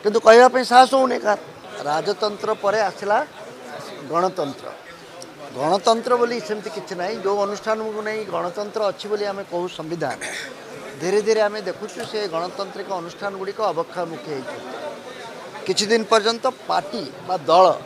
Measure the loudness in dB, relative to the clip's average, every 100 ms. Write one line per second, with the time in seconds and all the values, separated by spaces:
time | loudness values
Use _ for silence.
0 | 2 6 10 12 10 6 6 8 8 6
1 | 2 2 0 0 -4 -18 -14 -8 -2 -2
2 | -2 -2 -2 -2 -4 0 0 2 0 -2
3 | 0 0 0 -10 -18 -16 -14 -14 -12 -14
4 | -2 0 2 0 -6 -6 -14 -14 -18 -20
5 | -18 -16 -16 -16 -12 -4 0 2 4 2
6 | 2 2 2 0 -4 -6 -6 -10 -8 -6
7 | -4 -2 -2 0 0 -2 -4 -2 -4 -6
8 | -6 -6 -4 -4 -4 -6 -6 -2 -2 -2
9 | -4 -2 -2 -4 -6 -4 -4 -8 -8 -4
10 | -4 -4 -8 -10 -10 -14 -16 -14 -14 -6
11 | 0 0 2 2 2 0 -6 -8 -10 -10
12 | -6 -6 -4 -4 -6 -6 -8 -8 -8 -8
13 | -8 -8 -8 -6 -8 -2 -2 -2 -4 -6
14 | -6 -8 -8 -8 -8 -10 -10 -10 -10 -10
15 | -14 -14 -14 -14 -14 -10 -4 -2 2 2
16 | 4 4 4 0 -2 -4 -2 -2 -2 -8
17 | -10 -12 -6 -4 6 8 8 6